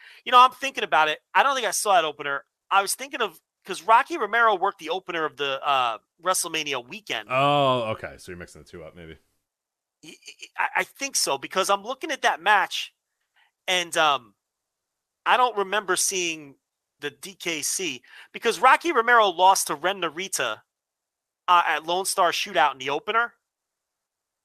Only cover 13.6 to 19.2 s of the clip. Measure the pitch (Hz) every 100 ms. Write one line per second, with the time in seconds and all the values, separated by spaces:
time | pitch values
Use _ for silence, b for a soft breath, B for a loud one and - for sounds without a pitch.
13.6 | - 185 170 170 156 135 113 _ _ _
14.6 | _ _ _ _ _ _ - 220 247 208
15.6 | 190 208 185 185 - 190 175 160 143 131
16.6 | _ _ _ _ 147 127 190 190 175 156
17.6 | 135 - 180 127 B B B - 233 170
18.6 | 254 294 339 262 233 240